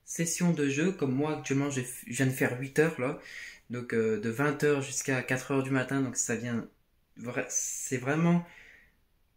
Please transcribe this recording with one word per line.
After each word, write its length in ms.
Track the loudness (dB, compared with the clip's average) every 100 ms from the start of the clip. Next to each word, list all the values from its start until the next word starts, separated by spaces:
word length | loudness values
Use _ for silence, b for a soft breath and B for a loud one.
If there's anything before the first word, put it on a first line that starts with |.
| -12
session 480 | -4 -2 2 2
de 140 | 4 2
jeu, 220 | 2 2
comme 220 | 2 0
moi 240 | 2 0 -2
actuellement, 320 | -2 -2 0
j'ai 140 | -2
f-, 200 | -6 -10 -8
je 80 | 0
viens 100 | 2
de 60 |
faire 280 | 4 0 0
huit 200 | 0 4
heures 200 | 4 2
là, 200 | -4 -4 B B B B -10
donc, 240 | -8 -2
euh, 260 | 2 2 2
de 100 | -2
vingt 320 | 0 0 2
heures 180 | 2 2
jusqu'à 400 | 0 -4 -2 -2
quatre 300 | 0 -2 0
heures 100 | 0
du 80 | 2
matin, 320 | 0 2 0
donc 140 | 0 -2
ça 200 | -2 -2
vient 320 | -2 -4 -4 _ _ _ _ -12
vra-, 280 | -6 -4 -2
c'est 500 | -4 -4 -6 -4 -4
vraiment, 460 | 0 2 4 4 0 B B B B B _ _ _